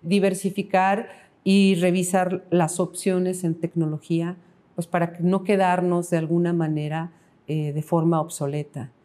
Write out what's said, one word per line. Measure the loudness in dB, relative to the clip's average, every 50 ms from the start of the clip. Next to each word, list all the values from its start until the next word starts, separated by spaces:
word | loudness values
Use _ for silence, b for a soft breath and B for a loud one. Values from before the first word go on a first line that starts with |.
| -2
diversificar | 0 0 2 2 2 0 0 -4 -4 -2 -2 -6 0 2 2 2 2 0 0 -4 B B B B B B B _
y | 4 4 6 6 6 4
revisar | 4 2 2 2 2 0 0 0 0 0 0 -2 -6 -4 0
las | 2 2 2 2 0 -2
opciones | -4 -4 -4 -4 -2 0 0 0 0 -2 -2 -2 -2
en | -4 -4
tecnología, | -2 -6 -6 _ -2 -2 -2 -4 -8 -4 -4 -2 -2 -2 -4 -8 -10 b b b b b _ _
pues | -10 -8 -4
para | -2 -2 -2 -2 -4 -2
no | 0 0 0 0 0
quedarnos | 0 0 2 2 2 2 2 2 0 0 0 -2 0
de | -2
alguna | -2 0 0 0 0 0 0 0
manera, | 0 0 -2 -2 -4 -4 -4 -6 -6 -8 -8 b b b b b b _ -6
eh, | -4 -2 -2 -2 -4
de | -6
forma | -4 0 0 2 2 2 2 2
obsoleta. | 0 -4 -6 -6 -6 -4 -4 -4 -8 -8 _ -14 -14 -14 _ _